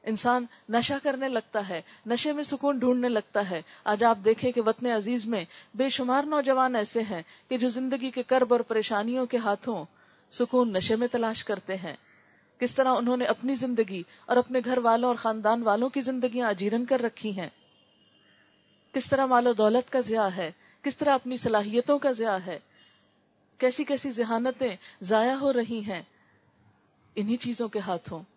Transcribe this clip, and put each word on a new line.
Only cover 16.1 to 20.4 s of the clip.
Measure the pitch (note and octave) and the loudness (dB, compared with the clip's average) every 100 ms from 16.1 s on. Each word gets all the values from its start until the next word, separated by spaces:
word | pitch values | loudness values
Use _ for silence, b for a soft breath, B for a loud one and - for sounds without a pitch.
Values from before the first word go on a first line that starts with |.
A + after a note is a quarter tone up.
| B3+ B3 A#3+ A#3 | -2 -2 0 -2
اجیرن | G3 G3+ A3+ B3 | 0 0 -2 0
کر | B3+ | 0
رکھی | A#3 - A3 F#3+ | 0 -4 -8 -6
ہیں۔ | E3 _ _ _ _ _ _ _ b b b b _ _ _ | -10 _ _ _ _ _ _ _ b b b b _ _ _
کس | C4+ - | -6 0
طرح | C4+ C4 | 0 4
مال | B3 B3 | 4 4
و | |
دولت | A3 G#3+ A#3+ B3 | 4 4 4 2
کا | C4 | -2
ضیاع | G#3 A3+ G3+ | 0 0 0
ہے، | F3+ | -2